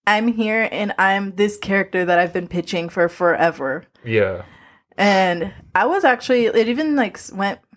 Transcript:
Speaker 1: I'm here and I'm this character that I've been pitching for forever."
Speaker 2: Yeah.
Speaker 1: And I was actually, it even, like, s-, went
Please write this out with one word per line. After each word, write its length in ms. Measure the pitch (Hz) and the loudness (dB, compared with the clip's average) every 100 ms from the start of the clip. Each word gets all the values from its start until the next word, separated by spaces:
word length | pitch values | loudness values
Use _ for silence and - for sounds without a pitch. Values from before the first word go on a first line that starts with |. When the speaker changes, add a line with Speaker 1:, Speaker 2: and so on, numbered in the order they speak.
| - | 0
Speaker 1:
I'm 220 | 208 233 | 2 2
here 400 | 220 214 220 220 | 0 -2 -2 -2
and 220 | - 208 - | -4 -4 0
I'm 380 | 190 196 196 180 | 0 0 -2 0
this 220 | 208 208 | -2 -2
character 480 | - 196 190 185 180 | -2 -2 0 -2 2
that 120 | 175 | 2
I've 160 | 175 | 2
been 140 | 185 175 | -2 -6
pitching 400 | 175 165 175 165 | -6 -6 -6 -4
for 200 | - 170 | 0 0
forever." 720 | - 175 151 165 - 135 143 - _ 120 | 2 0 2 0 0 -6 -8 -12 _ -2
Speaker 2:
Yeah. 380 | 110 95 90 - - - _ _ - | 0 2 -2 -12 -20 -20 _ _ 0
Speaker 1:
And 560 | 202 190 185 175 190 - - 180 | 2 4 2 0 -6 -10 -4 0
I 100 | 233 | 0
was 180 | 381 | 2
actually, 420 | 330 247 - 247 226 | 2 2 0 0 2
it 220 | 226 220 | 2 0
even, 280 | 240 311 285 | 0 0 0
like, 200 | 214 - | -2 -4
s-, 140 | - | -12
went 280 | 196 202 - _ | -6 -6 -6 _